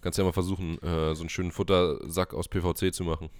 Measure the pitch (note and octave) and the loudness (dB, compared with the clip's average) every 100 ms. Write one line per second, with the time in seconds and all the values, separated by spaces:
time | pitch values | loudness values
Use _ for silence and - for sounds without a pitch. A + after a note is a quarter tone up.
0 | F2+ E2+ F#2+ F2 F2+ F#2+ F2 E2 E2 E2 | -2 2 2 2 0 -2 -4 -4 -2 0
1 | D#2+ D#2 E2 - F2+ - G2 F#2 F2+ C#2 | 0 0 -4 -4 -4 -2 4 6 4 2
2 | - E2 F#2 - E2+ G2 F2 E2 F#2+ - | -4 -2 -2 -2 -2 0 0 2 0 0
3 | F2 D#2+ D#2+ - | -2 -2 -4 -12